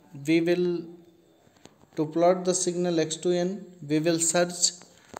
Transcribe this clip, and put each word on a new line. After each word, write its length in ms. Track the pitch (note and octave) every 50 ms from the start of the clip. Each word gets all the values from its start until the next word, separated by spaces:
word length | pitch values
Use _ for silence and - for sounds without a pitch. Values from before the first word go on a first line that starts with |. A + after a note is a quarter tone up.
| - _ - C#3 C#3
we 140 | D3 D#3+ E3+
will 420 | E3 E3+ F3 F3 F3+ F3 F3 E3 - - - - - - - _ _ _ _ _ _ _ _ _ - - _ _ - _ _ -
to 80 | D#3
plot 380 | D3+ - E3 E3+ F3 F#3 F#3 F3+
the 100 | F#3 F3+
signal 460 | - - F3+ E3+ F3 F3+ F3 E3+ D#3+
x 160 | D#3+ D#3 -
two 140 | - - F3+ F3+
n, 340 | F3 F3 F#3 G3 G#3 - - - - D3+
we 140 | C#3+ D3+ D#3
will 220 | D#3 E3+ E3 E3
search 380 | E3 - - F3 F3 F3 F3 - - - - - - - - - - - -